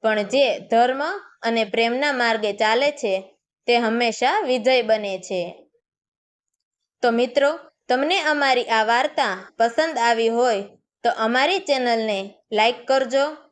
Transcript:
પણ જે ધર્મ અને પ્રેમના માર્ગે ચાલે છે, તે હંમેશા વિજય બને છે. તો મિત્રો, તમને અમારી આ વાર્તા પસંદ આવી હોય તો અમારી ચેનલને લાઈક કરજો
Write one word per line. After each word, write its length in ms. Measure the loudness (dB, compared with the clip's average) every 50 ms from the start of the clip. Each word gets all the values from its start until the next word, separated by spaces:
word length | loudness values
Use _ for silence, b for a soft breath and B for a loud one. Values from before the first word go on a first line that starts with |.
| 0
પણ 200 | 0 0 0 -2
જે 360 | 0 2 2 2 2 0 -4
ધર્મ 440 | -4 0 2 2 4 2 2 -2 -4 -6 -6 -8 -12 -18 _ _ -4
અને 220 | -2 0 0 -2
પ્રેમના 480 | -2 0 0 0 0 0 -2 -2 -2 -2
માર્ગે 400 | 0 0 0 0 0 -2 -4 -2
ચાલે 380 | 0 0 2 2 2 2 0
છે, 460 | -2 -2 -4 -2 -2 -4 -4 -8 _ _ _ _ _ _ _
તે 100 | 0 2
હંમેશા 640 | 2 2 0 0 0 0 0 -2 0 0 0 0 0
વિજય 420 | 0 0 -2 0 2 2 2 2 2
બને 360 | 2 0 0 0 -6 -8 -8
છે. 500 | -8 -6 -6 -6 -6 -6 -8 -16 -20 _ _ _ _ _ _ _ _ _ _ _ _ _ _ _ _ _ _ _ _ _ _ _ _ _ _ _ 0
તો 80 | 0
મિત્રો, 480 | 2 2 0 0 0 0 0 0 -2 -2 -10 -20 _ _ _ _
તમને 320 | -2 0 0 0 0 0
અમારી 440 | 0 0 0 0 2 0 0 0 0
આ 200 | 0 0 0 2
વાર્તા 680 | 2 2 0 0 -2 -2 -2 -2 -2 -4 -6 -10 -20 _ _
પસંદ 400 | -2 0 0 0 -2 -2 0 0
આવી 300 | 0 0 2 2 0 0
હોય 340 | 2 2 2 2 0 -2 -4 -8 -16 _ _ _ _ _ _
તો 60 | -2
અમારી 480 | 0 0 -2 0 2 2 2 2 0 -2
ચેનલને 760 | 0 0 -2 0 2 0 0 0 0 -2 -4 -4 -6 -8 -14 _ _ _ 0
લાઈક 340 | 2 2 2 2 -2 -2
કરજો 500 | 0 0 0 0 0 0 0 0 0 -4 -10 -20 _